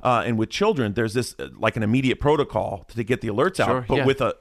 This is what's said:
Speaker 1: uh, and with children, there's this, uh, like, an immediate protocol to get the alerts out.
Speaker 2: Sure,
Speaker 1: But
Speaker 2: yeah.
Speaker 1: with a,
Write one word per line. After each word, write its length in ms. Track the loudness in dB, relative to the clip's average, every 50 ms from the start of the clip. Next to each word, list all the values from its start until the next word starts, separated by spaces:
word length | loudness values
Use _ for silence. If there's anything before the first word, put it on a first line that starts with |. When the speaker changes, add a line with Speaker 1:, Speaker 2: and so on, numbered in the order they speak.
| 0
Speaker 1:
uh, 200 | 2 2 2 2
and 120 | 0 0
with 120 | 0 -2 -2
children, 440 | -2 0 0 2 2 0 -2 -2 0
there's 200 | -2 -2 0 -2
this, 220 | -2 -4 -4 -8 -12
uh, 80 | -12 -12 -6
like, 200 | 0 0 0 0
an 60 | 0 0
immediate 360 | 2 2 2 2 2 0 2
protocol 640 | 2 2 2 2 0 0 -2 -2 -2 -2 -6 -8 -12 -10
to 140 | -8 -6 -2
get 180 | -2 -2 -2
the 80 | -2 -2
alerts 300 | 0 0 0 0 0 0
out. 80 | 0
Speaker 2:
Sure, 180 | 0 0 -2 -2
Speaker 1:
But 80 | -2 0
Speaker 2:
yeah. 80 | 2 2
Speaker 1:
with 160 | 2 2 2
a, 140 | 0 -2 -2 -6